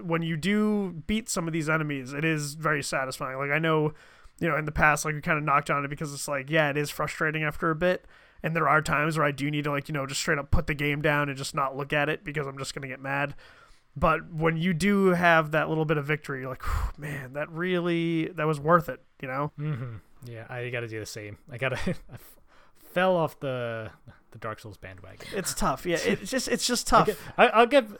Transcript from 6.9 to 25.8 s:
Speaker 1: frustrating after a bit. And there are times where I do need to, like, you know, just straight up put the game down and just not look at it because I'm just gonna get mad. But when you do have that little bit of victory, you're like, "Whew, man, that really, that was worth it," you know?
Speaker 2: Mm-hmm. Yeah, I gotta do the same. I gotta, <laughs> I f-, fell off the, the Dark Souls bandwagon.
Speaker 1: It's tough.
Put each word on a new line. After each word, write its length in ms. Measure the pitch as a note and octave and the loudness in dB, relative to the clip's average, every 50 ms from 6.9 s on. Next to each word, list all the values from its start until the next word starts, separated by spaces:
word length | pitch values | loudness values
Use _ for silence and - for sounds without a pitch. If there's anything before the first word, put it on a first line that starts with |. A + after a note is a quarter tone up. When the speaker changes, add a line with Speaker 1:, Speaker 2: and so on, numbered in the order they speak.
Speaker 1:
frustrating 540 | - - D3+ C#3+ - - F3 D#3 D3+ D#3 D#3 | -2 -4 -4 -4 -2 -2 -2 0 0 0 -2
after 260 | D3+ D3 - - E3 | -2 -2 -2 0 0
a 60 | D#3+ | 0
bit. 280 | D#3 F3 F3+ F3+ - - - - - - _ _ - - | 2 2 2 2 0 -2 -10 -20 -20 -20 _ _ -8 -4
And 140 | F3+ E3 | -2 0
there 120 | E3 D#3 C#3 | 2 4 4
are 140 | C#3+ D#3 D3+ | 4 4 4
times 340 | - D#3 C#3 D3 D#3+ D#3+ | 2 2 2 2 2 2
where 100 | D#3+ D3 | 2 0
I 40 | D3 | 0
do 220 | C#3+ B2+ C#3 D3 D3+ | 0 -2 -4 -2 -2
need 100 | D3 C#3+ | -2 -2
to, 60 | D3 | -2
like, 180 | C#3+ C#3+ C#3+ - | -2 -4 -4 -4
you 40 | D#3 | -4
know, 120 | D3 C3+ | -4 -4
just 160 | C3+ C#3 - | -4 -4 -4
straight 180 | - - E3 C#3+ | -2 0 0 0
up 120 | C#3 - | 2 2
put 160 | - - D3+ | 2 2 2
the 80 | - D#3 | 2 -2
game 260 | C#3 D3 D3 C#3+ D3 | -2 0 0 0 0
down 280 | D3 D#3 D3 D3 D3 C#3+ | 2 2 2 2 2 0
and 100 | C#3 C3 | -2 -6
just 160 | C#3 - - | -8 -6 -2
not 220 | D#3 C#3 C3+ C3+ | -2 -2 -2 -2
look 160 | C3 C#3+ C#3 D3+ | -4 -4 -2 0
at 160 | D3+ C#3+ D3 | 0 2 0
it 160 | D#3 - - | 0 -2 -6
because 240 | - C#3+ D#3 C#3+ C3+ | -6 -6 -6 -6 -6
I'm 100 | C3+ C#3 | -8 -8
just 160 | C3+ - - | -10 -10 -8
gonna 140 | D3+ C#3 C3 | -10 -10 -10
get 120 | C3 C3+ | -10 -8
mad. 360 | C3+ C3+ C#3 C#3+ C#3+ C#3+ C#3+ - - - - - - - - _ _ _ - | -6 -4 -2 -2 -2 -2 -4 -8 -16 -20 -20 -20 -20 -20 -20 _ _ _ -4
But 380 | C#3 D3+ E3+ D#3+ D#3+ D#3+ D#3+ E3+ | 0 2 4 4 2 0 -6 -4
when 220 | D#3 D#3+ E3 D#3+ | 0 2 2 2
you 180 | D#3+ E3 F#3 F#3 | 2 2 2 2
do 360 | D3+ F#3 G3+ G3+ G3 G3 F#3+ | 2 4 4 4 6 6 6
have 420 | F3+ E3+ F3+ E3+ E3 D#3+ D#3+ D3+ D3+ | 6 6 6 6 6 6 4 4 2
that 160 | D#3 D3 D3+ | 0 0 0
little 160 | D#3+ D#3 D#3+ | 0 0 2
bit 140 | D3+ D#3+ D3+ | 2 0 0
of 60 | C#3 | 0
victory, 360 | C#3 D3+ D3 - - C#3+ C3 | 0 -2 -2 -2 -6 -8 -6
you're 80 | B2+ C3 | -6 -8
like, 160 | B2+ - - | -8 -6 -4
"Whew, 260 | - - - - - - - | -2 0 0 -2 -2 -4 -8
man, 360 | D3 D3+ C#3+ C#3+ C3+ B2 C3 | -10 -10 -8 -10 -10 -10 -8
that 140 | D3 D3+ D#3 E3 | -8 -8 -6 -4
really, 720 | D#3 F3 F#3 F#3 F3 E3+ F3 E3+ E3+ E3 E3+ E3+ D#3+ D#3 | -4 -2 0 0 0 2 2 0 2 0 0 0 0 0
that 180 | - F#3 E3 D3+ | -2 -2 0 0
was 140 | D#3 D#3+ C#3+ | 0 0 2
worth 300 | C#3 D3+ E3+ E3+ D#3+ - | 4 6 6 6 6 2
it," 120 | C3 - _ _ _ - - | -6 -12 _ _ _ -14 -10
you 60 | C3 | -8
know? 240 | B2+ C3+ D3 D3+ - | -4 -4 -4 -4 -6
Speaker 2:
Mm-hmm. 420 | - D3 D#3 D3+ A2+ C3 B2 A2+ G#2 - _ - - - | -6 -6 -4 -4 -4 -6 -8 -10 -12 -14 _ -20 -18 -16
Yeah, 220 | A#2+ A#2 A2 A2+ - | -14 -14 -14 -12 -12
I 200 | B2+ B2 A#2+ B2 | -10 -8 -8 -6
gotta 180 | A#2+ A#2+ A#2+ A2+ | -4 -6 -6 -6
do 100 | A2 A2 | -6 -8
the 80 | G#2 | -8
same. 320 | - - A2+ G#2 G#2 G#2 - _ - | -10 -10 -12 -12 -12 -14 -16 _ -16
I 100 | C3 A#2+ | -6 -4
gotta, 180 | C3+ C3+ B2+ | -2 -2 -2
<laughs> 100 | - - | 0 -2
I 280 | - - - - - - | -2 -2 -4 -6 -14 -18
f-, 260 | - - - - - - _ _ - - - - - - - - | -18 -18 -20 -20 -20 -20 _ _ -20 -20 -20 -20 -20 -20 -6 -2
fell 220 | F3+ F3+ F#3+ F#3 | 0 2 4 4
off 240 | F3 D#3+ C#3+ - - | 2 2 0 -2 -6
the, 540 | - C3+ B2+ B2 A#2+ A#2 A2+ A2+ A2 A2 - - _ - - - _ _ - | -6 -6 -4 -4 -4 -4 -6 -6 -8 -10 -14 -16 _ -20 -20 -20 _ _ -16
the 60 | A2 | -12
Dark 200 | - A2+ G#2+ - | -10 -10 -10 -10
Souls 180 | - A2 G2 | -12 -16 -16
bandwagon. 520 | - - F#2 F#2+ F#2+ F#2+ F#2 F#2+ - - - - | -16 -16 -16 -16 -16 -18 -18 -18 -16 -14 -10 -8
Speaker 1:
It's 220 | G#3 F3+ - - | -6 -6 -4 -2
tough. 320 | - G#3+ F3 C#3 - | 0 0 0 0 0